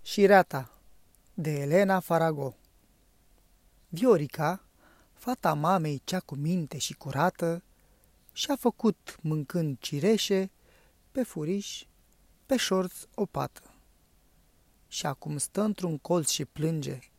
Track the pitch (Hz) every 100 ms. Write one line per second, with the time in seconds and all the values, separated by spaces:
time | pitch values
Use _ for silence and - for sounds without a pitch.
0 | - - 196 196 - 139 123 - - -
1 | _ _ _ - 156 147 143 175 196 190
2 | - 165 165 151 135 - _ _ _ _
3 | _ _ _ _ _ _ _ _ _ 165
4 | 247 180 143 - 156 185 _ _ _ _
5 | _ _ - 247 175 151 156 190 156 139
6 | - 185 - 143 151 185 147 139 - -
7 | 135 131 175 - 170 170 _ _ _ _
8 | _ _ _ - - 277 240 - 220 -
9 | - - 156 156 139 175 156 131 - 143
10 | 180 220 - 190 190 _ _ _ _ _
11 | _ 269 240 165 151 196 - - - _
12 | _ _ _ _ - 254 - 190 180 -
13 | - - 202 143 135 - - _ _ _
14 | _ _ _ _ _ _ _ _ _ -
15 | 156 139 151 147 - - 214 202 180 156
16 | - 175 143 - 143 - 160 160 139 127
17 | -